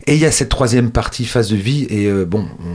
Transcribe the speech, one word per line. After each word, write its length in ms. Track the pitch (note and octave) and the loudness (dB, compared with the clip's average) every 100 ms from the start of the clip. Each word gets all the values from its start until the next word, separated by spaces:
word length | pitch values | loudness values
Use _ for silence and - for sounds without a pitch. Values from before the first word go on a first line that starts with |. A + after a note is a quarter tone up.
| - | 0
Et 100 | D3+ | 2
il 40 | |
y 60 | D#3 | 2
a 40 | |
cette 200 | - C3+ | 2 0
troisième 400 | - B2+ B2 A#2+ | 0 2 2 2
partie, 340 | A#2 G#2+ - | 0 -2 -4
phase 240 | A#2 B2 G#2+ | -2 0 0
de 80 | G#2+ | 0
vie, 300 | G2 C#3+ C3 | 0 -2 -2
et, 200 | G#2 G2+ | 0 0
euh, 180 | G2 F2+ | 0 0
bon, 200 | G#2 F2 - E2+ | -2 -4 -8 -8